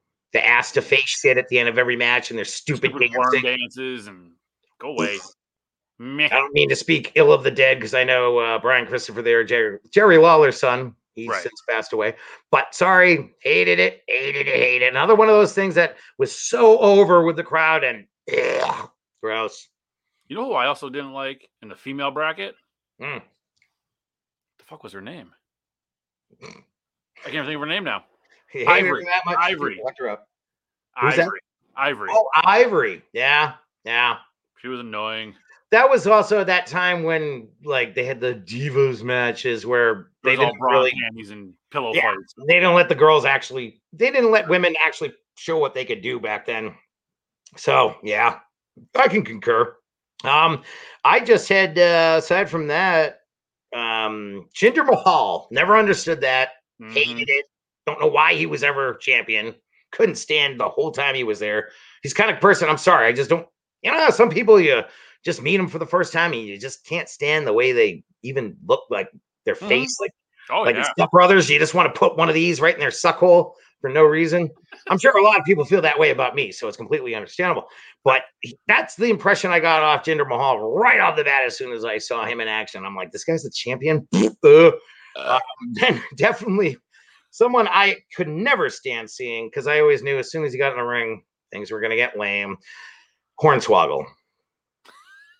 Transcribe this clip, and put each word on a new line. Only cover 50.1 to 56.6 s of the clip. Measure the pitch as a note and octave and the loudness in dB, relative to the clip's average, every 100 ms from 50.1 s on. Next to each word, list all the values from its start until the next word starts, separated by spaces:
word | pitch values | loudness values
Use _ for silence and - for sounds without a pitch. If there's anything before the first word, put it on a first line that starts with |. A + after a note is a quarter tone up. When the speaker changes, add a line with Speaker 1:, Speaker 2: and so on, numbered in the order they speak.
| - | -10
Speaker 1:
Um, | B2+ D3+ E3 C#3+ - - - - | 0 2 2 0 -10 -20 -20 -2
I | C3+ A#3 | 2 2
just | B3 G3+ - | 4 2 4
had, | G3 F#3 E3 | 2 2 4
uh, | F3 E3+ E3 D#3+ | 4 4 4 2
aside | D#3+ F3 G3 | 2 0 -2
from | E3 D3+ | -4 -4
that, | E3 F#3 E3 D#3 - _ _ _ _ _ | -2 2 2 0 -4 _ _ _ _ _
um, | A#2+ A#2 A2+ A2 G#2+ G2+ G2 - | -8 -6 -4 -6 -8 -12 -14 -16
Jinder | - G#3+ C#4 C#4 | 0 2 2 2
Mahal, | G#3 F#3 D#3+ G#2 E2+ - | 2 2 2 0 -4 -6
never | B2+ F3+ A3 | -2 2 4
understood | G#3 F3+ E3 D3+ | 2 0 -2 -4
that, | C3 C3 C3 - | 0 0 -2 -8